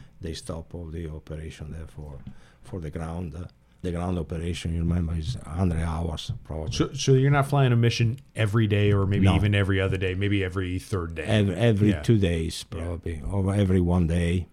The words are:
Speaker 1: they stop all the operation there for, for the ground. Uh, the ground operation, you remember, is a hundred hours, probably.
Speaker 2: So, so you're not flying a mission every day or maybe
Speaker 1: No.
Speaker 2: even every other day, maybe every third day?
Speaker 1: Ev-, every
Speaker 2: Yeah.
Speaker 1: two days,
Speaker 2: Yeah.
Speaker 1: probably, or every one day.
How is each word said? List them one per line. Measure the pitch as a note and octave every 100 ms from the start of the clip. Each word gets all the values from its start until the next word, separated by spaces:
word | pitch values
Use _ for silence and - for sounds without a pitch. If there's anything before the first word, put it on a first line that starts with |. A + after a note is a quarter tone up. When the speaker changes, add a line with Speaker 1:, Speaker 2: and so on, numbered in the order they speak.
| - -
Speaker 1:
they | E2+
stop | D#2+ - E2 D#2+
all | E2+ E2
the | E2 E2
operation | D#2 - D2+ D#2+ - D#2
there | D#2+ D#2
for, | - D2 C#2 - - - _
for | - F#2+
the | D#2
ground. | F2 D#2+ E2+ F2+
Uh, | D2+ E2+ _ _ _
the | F2+
ground | E2+ F2+ F2+
operation, | D#2+ E2 E2 F2 F2
you | E2
remember, | E2+ E2+ E2
is | E2 D#2+ - -
a |
hundred | E2 F#2+ E2
hours, | E2 D#2+ E2 D#2+ - -
probably. | - D#2 D#2+
Speaker 2:
So, | C#2 D#3+
so | C3+ -
you're | C3 C#3
not | C#3+ C#3
flying | C#3+ C3+
a | A#2
mission | A#2 - A2+ B2+ - -
every | A2 A2+ A2
day | G#2 G#2
or | G2+ G2
maybe | G2+
Speaker 1:
No. | F#2+ F2+
Speaker 2:
even | G#2
every | G2+ G2 F#2+
other | F#2+ F#2
day, | F#2
maybe | F#2 G2+ G2+
every | F#2 F2+ F2+ F2+
third | - G2 E2+
day? | E2
Speaker 1:
Ev-, | D2+ G#2+ G2+
every | F2 A#2 G#2 G#2
Speaker 2:
Yeah. | F2+
Speaker 1:
two | D#2 A2+
days, | F#2 E2+ E2 - -
Speaker 2:
Yeah. | E2+
Speaker 1:
probably, | E2+ E2+ F2 D#2+
or | D2+ G2 F#2+
every | G2 G2 F#2+
one | F2 F2 E2
day. | F2 E2+ F#2 E2